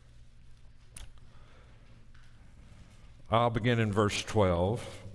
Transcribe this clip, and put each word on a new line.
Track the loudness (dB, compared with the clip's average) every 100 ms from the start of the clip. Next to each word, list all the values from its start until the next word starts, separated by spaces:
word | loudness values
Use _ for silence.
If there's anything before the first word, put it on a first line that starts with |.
| -20 -20 -20 -20 -20 -20 -20 -20 -20 -20 -20 -20 -20 -20 -20 -20 -20 -20 -20 -20 -20 -20 -20 -20 -20 -20 -20 -20 -20 -20 -20 -20 -2
I'll | 2 2
begin | 2 0 2
in | 2
verse | 2 2 0
twelve. | -2 2 4 4 0 -2 -8 -14 -14